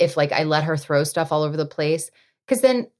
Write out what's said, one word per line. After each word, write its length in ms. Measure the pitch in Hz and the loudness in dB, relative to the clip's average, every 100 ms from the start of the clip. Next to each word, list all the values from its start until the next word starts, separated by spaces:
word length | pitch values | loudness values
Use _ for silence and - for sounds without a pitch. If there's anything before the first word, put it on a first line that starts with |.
if, 160 | 165 156 | 2 2
like, 160 | 147 | 0
I 120 | - | 0
let 200 | 156 151 | 0 0
her 120 | 156 151 | 0 -4
throw 260 | - 143 | 0 0
stuff 280 | 151 170 160 | 0 -2 -2
all 100 | 151 | 0
over 140 | 151 156 | -2 -2
the 100 | 147 | -6
place? 440 | - 151 160 - _ _ _ - | -4 -2 -2 -4 _ _ _ -2
'Cause 160 | 247 | 2
then, 240 | 262 247 240 _ | 2 2 -4 _